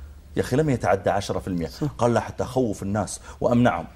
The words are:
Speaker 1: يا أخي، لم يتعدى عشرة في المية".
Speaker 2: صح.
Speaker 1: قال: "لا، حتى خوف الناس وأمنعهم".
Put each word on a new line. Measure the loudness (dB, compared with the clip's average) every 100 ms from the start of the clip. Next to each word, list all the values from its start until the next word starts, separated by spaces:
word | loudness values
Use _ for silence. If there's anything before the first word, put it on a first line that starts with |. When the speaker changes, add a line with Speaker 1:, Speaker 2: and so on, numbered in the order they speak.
| -16 -18 -8 -4
Speaker 1:
يا |
أخي، | 0 2
لم | 2
يتعدى | 2 2 2 2
عشرة | 0 -2 -6
في | -4
المية". | -4 -4
Speaker 2:
صح. | -4 -6 0
Speaker 1:
قال: | 2
"لا، | 2
حتى | 0 -6
خوف | -4 0 0 -2
الناس | -2 -2 -2 -6 -14 -2
وأمنعهم". | 2 4 4 2 -6